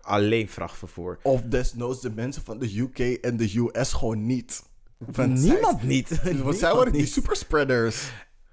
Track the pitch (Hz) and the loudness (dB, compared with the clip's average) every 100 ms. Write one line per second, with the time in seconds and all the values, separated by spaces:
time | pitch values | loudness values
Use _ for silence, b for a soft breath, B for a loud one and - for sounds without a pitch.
0 | - 104 104 113 104 - 85 - 90 - | -2 2 4 2 -2 -6 -10 -10 -14 -10
1 | 90 - 139 131 117 123 123 117 123 131 | -10 -4 0 0 2 0 0 -2 -6 -6
2 | 123 107 127 - - 110 117 101 127 - | -6 -6 -6 -6 -10 -6 -6 -4 -4 -2
3 | 123 127 123 117 110 110 117 113 131 - | -2 -2 -2 0 0 0 0 0 0 2
4 | 113 107 113 131 - - - - - - | 0 0 -2 -2 -4 -12 -14 -20 -20 -18
5 | 117 - 131 127 165 381 453 - 127 135 | -8 0 2 4 4 4 4 0 2 0
6 | - 165 185 147 139 190 165 180 - 147 | 0 0 2 0 0 0 2 4 4 4
7 | 147 - - - - 151 135 120 113 110 | 2 0 0 -2 0 0 2 2 2 -2
8 | - 120 B - - | -8 -12 B -20 -16